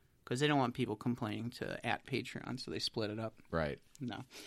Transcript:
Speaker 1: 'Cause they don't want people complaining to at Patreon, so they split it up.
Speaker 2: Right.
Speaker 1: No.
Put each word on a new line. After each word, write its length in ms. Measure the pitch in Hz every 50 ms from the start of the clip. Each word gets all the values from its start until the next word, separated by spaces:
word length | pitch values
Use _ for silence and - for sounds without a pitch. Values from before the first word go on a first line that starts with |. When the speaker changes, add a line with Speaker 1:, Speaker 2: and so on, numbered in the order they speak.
| - _ _ _ _
Speaker 1:
'Cause 140 | - 123 127
they 80 | 151 147
don't 100 | 147 143
want 160 | 127 120 120
people 220 | - 120 110 107
complaining 560 | - - 123 120 - 117 107 107 107 113 120
to 340 | - - - - - - -
at 180 | 120 - - - -
Patreon, 520 | 120 117 - - - - - - 120 127
so 120 | - -
they 80 | - 110
split 320 | - - - 117 107 104
it 80 | 107 110
up. 160 | 113 113 - - - -
Speaker 2:
Right. 260 | 82 82 78 73 67 - - - - -
Speaker 1:
No. 220 | 131 120 101 - 127 - - - -